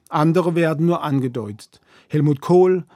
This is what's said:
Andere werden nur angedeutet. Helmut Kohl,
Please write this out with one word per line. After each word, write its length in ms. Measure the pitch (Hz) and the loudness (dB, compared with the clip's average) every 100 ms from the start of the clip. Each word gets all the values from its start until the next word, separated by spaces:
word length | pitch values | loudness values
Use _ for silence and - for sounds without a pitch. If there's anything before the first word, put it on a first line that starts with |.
| _ | _
Andere 440 | 156 156 175 175 | 0 2 2 0
werden 320 | 170 160 151 170 | 0 -2 0 -2
nur 160 | 165 | -2
angedeutet. 760 | 151 139 127 120 104 104 - _ _ _ _ | -2 -4 -4 -8 -12 -14 -18 _ _ _ _
Helmut 320 | 151 147 143 | -2 0 -2
Kohl, 420 | - 180 185 185 - | 2 4 4 2 -4